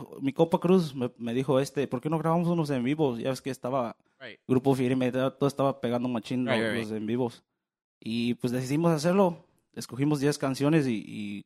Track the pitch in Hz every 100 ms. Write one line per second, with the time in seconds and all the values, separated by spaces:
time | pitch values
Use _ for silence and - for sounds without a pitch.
0 | - - 135 - 165 180 175 190 156 135
1 | 123 - 117 120 131 131 139 - 127 123
2 | 147 160 156 165 170 175 147 135 120 156
3 | 143 117 131 127 139 127 127 135 117 -
4 | _ _ 127 101 - 127 135 131 123 131
5 | 127 127 131 - 143 139 139 131 117 120
6 | 123 120 - 127 127 117 113 101 110 110
7 | 107 120 120 - _ _ _ _ _ _
8 | 110 117 120 117 123 127 127 147 170 156
9 | 160 190 185 165 _ _ _ - - 117
10 | 143 151 139 143 139 131 143 160 135 107
11 | - 110 104 101